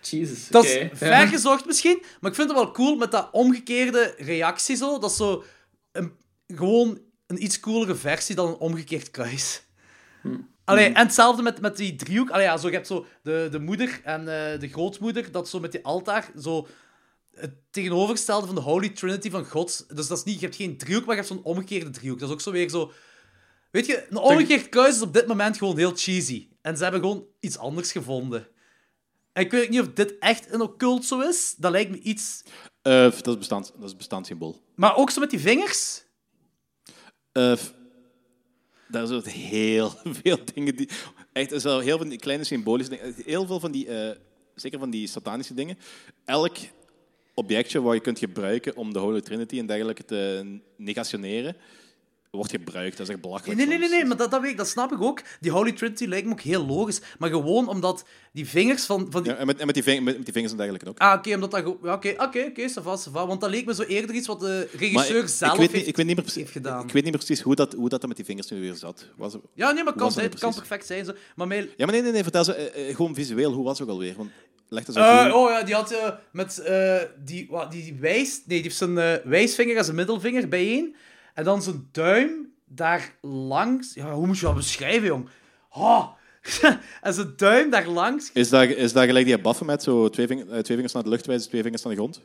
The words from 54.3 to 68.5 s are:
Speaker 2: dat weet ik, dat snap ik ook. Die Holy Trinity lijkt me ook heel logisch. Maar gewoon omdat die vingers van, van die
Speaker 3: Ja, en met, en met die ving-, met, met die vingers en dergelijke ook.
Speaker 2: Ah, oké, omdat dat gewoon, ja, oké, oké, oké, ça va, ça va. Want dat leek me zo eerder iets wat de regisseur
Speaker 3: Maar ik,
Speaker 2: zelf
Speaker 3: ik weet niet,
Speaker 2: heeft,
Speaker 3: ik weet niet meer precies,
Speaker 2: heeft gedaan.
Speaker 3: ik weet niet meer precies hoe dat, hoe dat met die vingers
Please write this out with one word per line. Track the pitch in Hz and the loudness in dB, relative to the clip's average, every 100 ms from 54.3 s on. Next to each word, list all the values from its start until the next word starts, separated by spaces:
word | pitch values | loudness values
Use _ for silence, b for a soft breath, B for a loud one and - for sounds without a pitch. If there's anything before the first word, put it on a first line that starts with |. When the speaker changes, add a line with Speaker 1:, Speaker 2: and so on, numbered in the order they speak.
Speaker 2:
dat | 262 | 0
weet | 269 | -2
ik, | 214 | -6
dat | 202 | -6
snap | - 254 | -4 -4
ik | 247 | -2
ook. | 220 302 - B | -2 -4 -12 B
Die | 165 | 0
Holy | 165 220 | 2 0
Trinity | 233 233 220 | -2 -6 -6
lijkt | 233 180 202 | -4 -4 -4
me | |
ook | 220 | -6
heel | 139 185 139 | -2 -2 0
logisch. | 143 214 - B B | -2 -2 -4 B B
Maar | 165 | -2
gewoon | 156 147 214 240 | -2 2 2 2
omdat | 196 180 180 - b b | 0 -2 -4 -10 b b
die | 147 143 | -12 -2
vingers | 160 220 262 | 2 2 2
van, | - 202 185 | -2 -2 -2
van | 180 | -4
die | 175 | -4
Speaker 3:
Ja, | - | -2
en | 135 | -2
met, | 139 | 0
en | 147 | 0
met | |
die | 143 | 0
ving-, | 131 135 | 2 2
met, | 127 131 | 2 -2
met | |
die | 131 | -4
vingers | 113 113 | -4 -4
en | 110 | -4
dergelijke | 101 92 - | -6 -6 -10
ook. | 107 | 2
Speaker 2:
Ah, | 196 190 | 4 4
oké, | 208 | 0
omdat | 202 196 | -4 -2
dat | 196 | -4
gewoon, | 165 185 | -4 -6
ja, | 170 | -6
oké, | 190 196 202 | -4 -4 -2
oké, | 269 247 277 | -2 -2 -6
oké, | 247 254 | -6 -8
ça | 254 | -6
va, | 165 185 | -8 -8
ça | - | -6
va. | 143 185 | -6 -4
Want | 190 | -4
dat | 202 | -4
leek | 214 240 | -4 -4
me | |
zo | 196 | -4
eerder | - 196 220 | -2 -2 -2
iets | 233 247 | -6 -6
wat | 208 | -6
de | 190 190 170 | -4 -4 -6
regisseur | 143 214 220 196 | -4 0 2 2
Speaker 3:
Maar | 226 | 2
ik, | 190 | 0
Speaker 2:
zelf | - 156 | 0 2
Speaker 3:
ik | 156 | 6
weet | 165 | 4
niet, | 202 | 4
Speaker 2:
heeft, | 160 | -2
Speaker 3:
ik | 151 | 0
weet | 165 | 0
niet | |
meer | 175 | 0
precies, | - - | -2 -8
Speaker 2:
heeft | 151 | -10
gedaan. | 143 131 127 123 | -10 -10 -10 0
Speaker 3:
ik | |
weet | 131 | 2
niet | 156 | 2
meer | 151 | -2
precies | - 151 | -2 -2
hoe | - | 2
dat, | 139 139 | 2 2
hoe | - 120 | 0 -2
dat | 127 123 | -2 -6
met | 117 | -10
die | |
vingers | 98 98 98 | -10 -10 -10